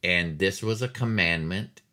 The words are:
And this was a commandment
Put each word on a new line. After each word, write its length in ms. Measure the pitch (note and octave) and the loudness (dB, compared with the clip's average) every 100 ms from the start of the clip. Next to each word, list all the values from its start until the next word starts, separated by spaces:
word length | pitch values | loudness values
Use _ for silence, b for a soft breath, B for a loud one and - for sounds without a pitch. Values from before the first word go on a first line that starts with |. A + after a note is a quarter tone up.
And 340 | F2+ F2 E2+ D#2 | 2 2 2 0
this 240 | F#2+ F#2+ | 0 0
was 220 | A2 A2 | -4 -2
a 60 | B2 | -4
commandment 920 | - A#2 A2 E2+ E2+ D#2+ F#2 G#2+ - _ | -2 -2 2 2 2 -2 -4 -6 -14 _